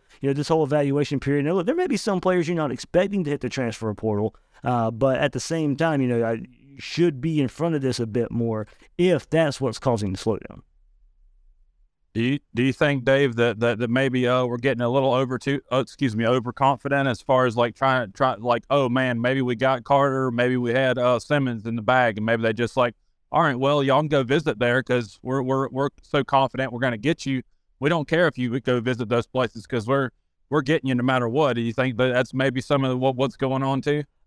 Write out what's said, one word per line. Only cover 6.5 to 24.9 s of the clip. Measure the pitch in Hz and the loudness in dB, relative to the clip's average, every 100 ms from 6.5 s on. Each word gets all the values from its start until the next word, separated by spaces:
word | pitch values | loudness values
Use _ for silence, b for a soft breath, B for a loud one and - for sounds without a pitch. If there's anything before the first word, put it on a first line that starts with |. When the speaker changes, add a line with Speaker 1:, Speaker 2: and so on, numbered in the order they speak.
| 120 139 135 | -20 -20 -18
Speaker 1:
should | - 156 175 131 | -8 0 0 0
be | 160 151 | -2 0
in | 131 | 0
front | - 170 151 | -2 -2 0
of | |
this | 131 120 | -2 -2
a | 113 | -2
bit | 120 113 | -2 -2
more | 117 117 110 104 b b - | -2 -2 -4 -8 b b 0
if | 180 151 - | 2 2 2
that's | 160 156 - | 0 0 0
what's | 131 110 | -4 -2
causing | 135 113 101 | 0 0 -2
the | 95 | -4
slowdown. | 117 101 - - - _ _ _ _ _ _ _ _ _ _ _ _ _ _ | -2 -4 -6 -18 -20 _ _ _ _ _ _ _ _ _ _ _ _ _ _
Speaker 2:
Do | 110 | -2
you, | 120 143 - 113 | -2 -2 -4 0
do | |
you | 131 | 0
think, | - 147 139 | 2 0 2
Dave, | 127 135 139 113 | 2 4 2 2
that, | 117 107 | 0 2
that, | 117 110 | 0 0
that | 120 | 0
maybe, | 127 135 127 123 | 0 2 2 2
uh, | 127 123 | 2 0
we're | 120 | -2
getting | 135 120 | -2 0
a | 120 | 0
little | 135 131 | 2 2
over | 127 131 123 | 0 0 -2
too, | 139 139 - | -2 -4 -2
uh, | 127 | -2
excuse | 120 - 135 110 | -2 -2 -2 0
me, | 117 | 2
overconfident | 127 120 - 135 135 139 139 135 | 2 -2 0 0 0 -2 0 0
as | 110 | -2
far | - 127 127 | 0 2 2
as, | 113 | 2
like, | 120 - | 0 0
trying | 135 131 104 | 0 0 -2
to, | |
try, | - 131 104 | -2 -2 0
like, | 120 120 - | 0 0 0
"Oh | 143 127 | 0 2
man, | 127 127 117 | 2 0 0
maybe | 123 135 | 0 0
we | 123 117 | -2 0
got | 131 127 | 0 0
Carter, | 110 139 139 131 131 | 2 2 2 0 -2
maybe | 120 123 127 | 0 0 0
we | 120 | 0
had, | 127 131 123 | 0 0 2
uh, | 123 120 | 2 2
Simmons | - 147 131 113 113 | 2 0 0 -4 -6
in | 117 | -4
the | |
bag," | 107 127 120 104 | 2 4 2 0
and | 110 | 0
maybe | 117 | 2
they | 113 | 0
just | 113 117 135 | 0 -2 0
like, | 120 - _ _ _ | 0 -2 _ _ _
"All | 151 | 0
right, | 160 123 | 0 0
well, | 139 147 | 0 2
y'all | 139 135 | 2 2
can | 151 | 2
go | 143 | 0
visit | 120 156 151 107 | 2 0 0 0
there | 120 127 | 0 0
'cause | - | 0